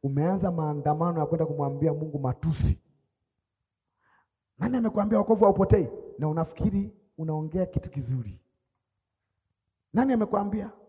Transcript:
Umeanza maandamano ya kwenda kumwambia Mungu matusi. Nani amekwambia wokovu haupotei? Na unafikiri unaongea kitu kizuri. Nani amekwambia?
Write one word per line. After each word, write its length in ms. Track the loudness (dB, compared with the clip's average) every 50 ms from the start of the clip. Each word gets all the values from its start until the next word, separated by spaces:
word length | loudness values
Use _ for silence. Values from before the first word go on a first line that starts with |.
| -4
Umeanza 480 | -2 -2 0 0 0 0 0 0 -2
maandamano 680 | -2 -2 -2 -2 -4 -2 -2 -2 0 0 0 -2 0 -2
ya 60 | -2
kwenda 200 | -2 0 -2 -2
kumwambia 480 | -2 -2 -4 -4 -4 -2 -2 0 -2 0
Mungu 260 | -2 -6 -8 -8 -4
matusi. 600 | -4 -4 -4 -2 -2 -4 -2 0 0 0 0 -2 _ _ _ _ _ _ _ _ _ _ _ _ _ _ _ _ _ _ _ _ _ _ _ _ _ _ _ _ _ _ _ _ _ _ _ _
Nani 180 | -4 -2 0 0
amekwambia 400 | 0 0 0 0 0 2 2 2
wokovu 240 | 4 2 4 4 6
haupotei? 420 | 4 6 6 8 8 8 8 6 0 -6 -12 -14 -16 -8 -4
Na 80 | -4 -2
unafikiri 640 | 0 -2 -4 -4 -4 -2 -2 0 0 0 -4 -4 -8 _ _ _ _ -8
unaongea 480 | -6 -4 -4 -4 -6 -4 -2 -2 -4
kitu 240 | -2 -4 -6 -8 -6
kizuri. 520 | -10 -8 -6 -4 -4 -4 -6 -8 -12 -18 _ _ _ _ _ _ _ _ _ _ _ _ _ _ _ _ _ _ _ _ _ _ _ _ _ _ _ _ _ _ 0
Nani 200 | 0 2 2 2
amekwambia? 580 | 0 0 0 -2 -2 -2 -2 -4 -6 -6 -10 -14 -20 -20